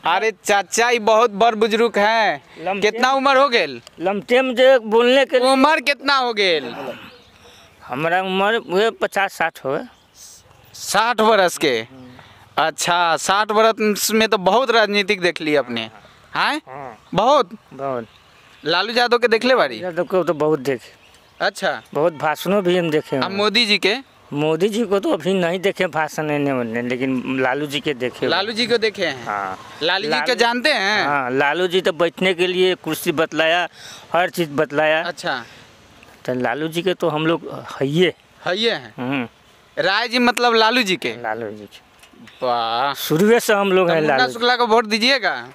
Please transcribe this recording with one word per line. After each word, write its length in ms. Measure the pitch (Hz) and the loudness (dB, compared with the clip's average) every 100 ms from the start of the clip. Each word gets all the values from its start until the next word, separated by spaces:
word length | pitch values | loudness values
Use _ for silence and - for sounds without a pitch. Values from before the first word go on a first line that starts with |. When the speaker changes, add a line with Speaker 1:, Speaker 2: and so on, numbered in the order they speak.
Speaker 1:
अरे 280 | 160 185 220 202 | 0 0 0 -4
चाचा, 460 | - 202 185 - 240 | 0 0 0 0 0
ये 80 | 240 | 2
बहुत 320 | 214 220 240 | 4 4 4
बड़ 240 | 202 226 | 2 2
बुजुर्ग 440 | 214 220 214 233 202 | 2 0 2 0 2
हैं। 460 | 208 226 202 147 - - | 2 2 0 -2 -10 -10
Speaker 2:
लमटेम। 220 | 170 196 | -6 0
Speaker 1:
कितना 320 | 208 226 254 | -2 2 0
उम्र 240 | 269 269 262 | 2 2 4
हो 120 | 277 | 4
गेल? 340 | 233 156 120 - - | 2 -2 -6 -16 -6
Speaker 2:
लमटेम 540 | 175 202 - 247 262 | -4 -4 0 0 2
जे 240 | 240 262 262 | 4 6 6
बोलने 460 | 220 226 240 262 | 4 2 4 4
के 140 | 262 262 | 4 2
लिए। 140 | 254 | 4
Speaker 1:
उम्र 280 | 262 285 311 | 4 4 4
कितना 360 | 262 277 277 277 | 0 -2 0 0
हो 160 | 247 | 0
गेल? 420 | 214 190 160 123 117 135 - - - - _ - - - _ - | 0 0 0 -2 -10 -12 -12 -18 -20 -20 _ -20 -20 -20 _ -10
Speaker 2:
हमारा 360 | 127 160 180 | -4 0 0
उम्र 400 | 190 190 202 226 139 | 0 0 0 0 -2
वह 240 | 180 220 | 0 0
पचास 420 | 190 208 202 196 | -2 -4 -2 -2
साठ 320 | - 165 - | -2 -4 -4
हो 80 | 135 | -6
गए। 120 | 143 247 _ _ - - - _ - - | -4 -6 _ _ -20 -20 -20 _ -20 -20
Speaker 1:
साठ 460 | - - 196 226 240 | -14 -4 0 0 2
बरस 380 | 220 214 180 - | 4 4 2 2
के? 280 | 156 117 117 131 127 127 - - - - | 0 0 -4 -18 -20 -20 -20 -20 -6 -2
अच्छा, 580 | 156 147 - 175 170 156 | -2 -2 0 2 2 0
साठ 320 | - 196 214 | 0 0 2
बरस 640 | 214 220 220 214 202 - | 4 4 2 -2 0 0
में 180 | 220 220 | 0 2
तो 100 | 214 | 2
बहुत 320 | 180 220 254 | 2 2 2
राजनीतिक 500 | 226 214 202 190 202 | 2 2 0 0 0
देख 200 | 175 160 | -2 -2
ली 160 | 156 147 | 0 0
आपने, 240 | 123 117 | 0 -6
हैं? 120 | 113 104 - - - | -8 -14 -20 -20 -10
Speaker 2:
हाँ। 640 | 147 202 302 - 135 131 110 _ | -2 -2 -2 -8 -14 -14 -16 _
Speaker 1:
बहुत? 360 | 175 233 285 180 220 _ | 0 4 2 0 -8 _
Speaker 2:
बहुत। 340 | 135 139 123 110 - _ _ - - | -10 -6 -6 -8 -18 _ _ -20 -10
Speaker 1:
लालू 280 | 143 175 208 | -2 -2 0
यादव 260 | 233 240 240 | 0 2 2
के 100 | 233 | 2
देख 160 | 220 | 2
ले 100 | 247 | 2
बारी? 300 | 254 147 113 | 2 2 -2
Speaker 2:
यादव 200 | 180 170 | -6 -6
को 180 | 175 185 | -2 0
तो 120 | 160 | 0
बहुत 260 | 156 151 156 | 0 0 0
देखे। 320 | 131 123 - - - - _ _ | -2 -4 -8 -20 -20 -20 _ _
Speaker 1:
अच्छा। 380 | 180 202 180 127 - | -4 -2 -4 -4 -6
Speaker 2:
बहुत 180 | 143 165 | 0 0
भाषणों 520 | 147 151 151 175 202 | 0 -2 -2 0 0
भी 140 | 180 180 | 2 0
हम 120 | 170 | 0
देखे 260 | 151 - 139 | -2 -2 -2
Speaker 1:
अब 60 | |
Speaker 2:
हैं। 80 | 170 | -2
Speaker 1:
मोदी 360 | 196 208 208 226 | 0 0 2 2
जी 120 | 208 | 2
के? 180 | 190 247 - _ - | 0 -2 -8 _ -10
Speaker 2:
मोदी 360 | 143 156 160 202 | -4 -2 0 0
जी 160 | 214 | 0
को 140 | 214 196 | 0 0
तो 140 | 254 | 0
अभी 220 | 190 165 | -2 -2
नहीं 260 | 190 170 185 | 0 0 0
देखे 260 | 190 180 185 | -4 -2 -2
भाषण 420 | 147 151 - 151 | 0 -4 -4 -2
देने 240 | 147 143 | 0 0
वाले, 300 | 131 117 117 | -2 -2 -4
लेकिन 560 | 123 123 131 127 127 131 | -4 -4 -2 -2 -2 -2
लालू 260 | 131 135 151 | 0 0 -4
जी 140 | 143 | -4
के 140 | 156 | -4
देखे 240 | 127 123 - | -4 -6 -4
हुए। 100 | 127 | -2
Speaker 1:
लालू 240 | 170 202 | -2 -2
जी 140 | 220 240 | -4 -2
को 120 | 233 | 0
देखे 280 | 220 202 170 | -2 -2 -6
हैं? 200 | 127 117 | -4 -6
Speaker 2:
हाँ। 320 | 104 95 95 - - | -4 -4 -8 -14 -6
Speaker 1:
लालू 200 | 151 185 | -2 -2
जी 60 | 220 | 0
को 80 | 151 | -2
Speaker 2:
लालू 180 | 156 | -2
Speaker 1:
जानते 380 | 233 233 247 269 | 0 0 0 0
हैं? 340 | 254 196 208 160 | 0 0 0 0
Speaker 2:
हाँ, 240 | 143 123 | 0 0
लालू 360 | 131 143 160 185 | 0 2 2 0
जी 140 | 185 | 0
तो 120 | 196 | -2
बैठने 420 | 156 170 - 185 | 0 -2 0 -2
के 120 | 170 180 | 0 -2
लिए 280 | 185 185 | 2 0
कुर्सी 380 | 175 160 156 - | 0 -6 -4 -4
बतलाया, 560 | 151 156 156 160 170 170 - - - - | 0 -2 2 2 2 -2 -10 -20 -20 -2
हर 180 | 165 180 | 0 0
चीज़ 200 | - 160 | -2 -4
बतलाया। 520 | 143 147 147 156 156 | -2 0 0 2 0
Speaker 1:
अच्छा। 420 | 175 - 175 131 113 - - - - - - - | -2 -8 -6 -8 -10 -20 -20 -20 -20 -20 -20 -12
Speaker 2:
तो 100 | - | -6
लालू 340 | 127 123 127 160 | -2 -2 -2 -4
जी 140 | 165 | -2
के 120 | 185 | -2
तो 140 | 175 170 | -2 -2
हम 180 | 151 160 | 0 0
लोग 400 | 165 - 143 123 - | -2 -4 -14 -14 -6
हइये। 340 | 139 151 175 - _ _ 165 | -2 2 2 0 _ _ -6
Speaker 1:
हइये 240 | 190 226 | -2 -2
हैं? 240 | 165 117 107 | -4 -8 -8
Speaker 2:
हम्म। 300 | 123 139 117 _ _ _ _ - | -4 -4 -6 _ _ _ _ -4
Speaker 1:
राय 300 | 165 202 240 | 0 0 0
जी 100 | 247 | 0
मतलब 360 | 240 247 240 | 2 2 2
लालू 280 | 226 220 247 | 4 2 2
जी 140 | 202 180 | 0 -2
के? 200 | - 113 | -4 -6
Speaker 2:
लालू 280 | 117 110 110 | -6 -6 -8
जी 140 | 107 | -12
के। 840 | 104 - _ _ - - - - 127 | -18 -20 _ _ -20 -20 -20 -6 -2
Speaker 1:
वाह। 480 | 120 113 117 139 | -2 -2 -2 -2
Speaker 2:
शुरुए 460 | 135 - 151 208 233 | -4 -2 2 4 4
से 120 | - | 4
हम 200 | 208 196 | 2 4
लोग 160 | 185 175 | 2 4
Speaker 1:
तो 60 | |
Speaker 2:
हैं 60 | 165 | 2
Speaker 1:
मुन्ना 160 | 156 131 | 2 2
Speaker 2:
लालू 120 | 254 | 0
जी। 40 | |
Speaker 1:
शुक्ला 240 | 233 240 247 | 0 0 2
को 100 | 240 | 2
वोट 200 | 226 220 | 2 2
दीजिएगा? 640 | 220 240 269 190 131 123 | 0 2 2 0 -4 -10